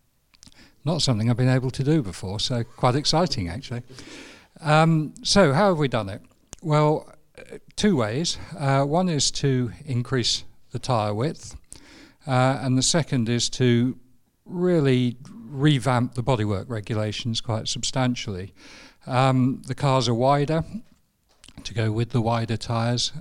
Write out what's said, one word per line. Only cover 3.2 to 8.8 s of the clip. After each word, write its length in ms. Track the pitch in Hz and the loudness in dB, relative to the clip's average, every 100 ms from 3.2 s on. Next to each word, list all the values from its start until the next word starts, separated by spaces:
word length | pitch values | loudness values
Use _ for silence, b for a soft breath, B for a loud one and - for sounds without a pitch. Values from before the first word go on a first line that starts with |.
| 180 - 85 | 0 -2 -4
actually. 320 | 90 - 117 - 127 B B B B B - | -6 -10 -12 -12 -18 B B B B B -8
Um, 540 | 156 156 165 160 151 - | 2 4 6 4 0 -6
so 300 | - 202 165 | 0 4 4
how 160 | 139 202 | 4 2
have 100 | 160 | 2
we 80 | 143 | 0
done 220 | 120 98 | -2 -4
it? 120 | 107 - _ _ - | -10 -16 _ _ -10
Well, 480 | 165 151 151 151 - - _ - | 0 2 4 2 -4 -20 _ -20
uh, 200 | - - - - | -18 -18 -14 0
two 220 | 208 151 | 2 2
ways. 400 | 107 123 170 - B 180 | 0 -2 -4 -6 B -4
Uh, 280 | 139 139 | 2 2